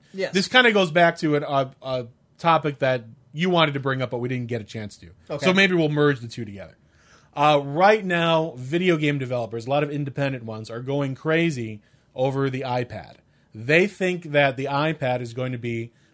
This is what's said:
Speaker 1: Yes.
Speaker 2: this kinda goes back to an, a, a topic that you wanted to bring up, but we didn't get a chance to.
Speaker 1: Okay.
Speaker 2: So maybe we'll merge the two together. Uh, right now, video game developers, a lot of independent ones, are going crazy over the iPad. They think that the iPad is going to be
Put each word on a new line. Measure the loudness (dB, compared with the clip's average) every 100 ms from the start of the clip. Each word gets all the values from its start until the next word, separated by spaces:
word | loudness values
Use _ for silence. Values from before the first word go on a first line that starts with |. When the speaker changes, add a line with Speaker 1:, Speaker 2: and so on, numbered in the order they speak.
| _
Speaker 1:
Yes. | -8 -4
Speaker 2:
this | -2 2
kinda | 4 6
goes | 4 2
back | 4 4 4
to | 0 0
an, | 0
a, | -2 -2 -6
a | -6 -6 -6 -14 _ -4
topic | 2 2 2 -2
that | 0 0 -4 -20 _
you | -4 0
wanted | 4 2 2
to |
bring | -2 -2
up, | -4
but | -4
we | -4
didn't | -4 -4
get | -6
a | -8
chance | -12 -12 -14
to. | -20 -20 -10
Speaker 1:
Okay. | -2 2
Speaker 2:
So |
maybe | 4 4 4
we'll | 2
merge | 4 2 2
the | -4
two | -10
together. | -12 -12 -16 -20 _ _ _ _ _
Uh, | 0 4 4
right | 2 2 4 4
now, | 2 0 2 2 0 -6
video | -4 -2 2 2
game | 2 -2
developers, | -2 -4 -4 -6 -2
a |
lot | 0
of | 0
independent | -4 -6 -4 -4 -4
ones, | -10 -10 -10
are | -10
going | -4 -2 -2 -4
crazy | 0 2 2 -2 -6 -10 _ _ _ -2
over | -2 0 -2
the | -2 -4
iPad. | -4 -4 -8 -16 -20 _ _ _ -10
They | 2 4 2
think | 0 -2 -2 -2
that | 2 2 2
the | -4
iPad | -2 0 0 -2 -2
is | -4
going | -6 -6
to | -6
be | -6 -6 -8 _ _